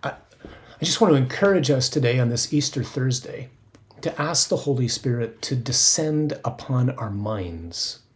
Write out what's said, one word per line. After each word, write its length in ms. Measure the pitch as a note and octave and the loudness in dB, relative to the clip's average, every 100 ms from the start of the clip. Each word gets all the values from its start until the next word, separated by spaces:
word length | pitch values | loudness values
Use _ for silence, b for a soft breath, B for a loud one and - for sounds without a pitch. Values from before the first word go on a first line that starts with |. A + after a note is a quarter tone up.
I, 80 | - | -8
I 720 | - _ _ - - - - | -10 _ _ -20 -20 -20 -6
just 160 | D#3+ - | -4 2
want 120 | G#3 | 6
to 60 | C#3+ | 6
encourage 520 | B2+ - G3 F#3+ C3 | 4 2 4 4 4
us 180 | C#3 B2+ | 2 2
today 300 | D#3 B2+ B2+ | 2 2 2
on 100 | A#2+ | 2
this 240 | A#2+ - | 0 0
Easter 300 | D3+ C#3 - | 0 0 -4
Thursday 680 | A#2+ - C3 B2+ - - B2+ _ _ - _ - | -4 -2 0 -2 -6 -12 -14 _ _ -20 _ -8
to 180 | E3 - | -8 -4
ask 280 | D3 E3+ - | -2 0 2
the 80 | D#3 | 0
Holy 320 | C#3+ B2+ B2 | 0 0 0
Spirit 540 | - C3 A#2+ A2+ - | -2 -2 -2 -2 -6
to 140 | - C3 | -4 -4
descend 800 | A#2 B2 - - D#3 D3+ D3+ C#3+ | -2 2 2 2 2 2 0 -2
upon 460 | - B2 - B2+ B2 | -6 -6 -2 2 2
our 200 | - G#2+ | 0 -6
minds 880 | G2+ G#2 G#2+ F2+ E2 E2 - - - _ | -4 -4 -4 -4 -8 -10 -8 -8 -8 _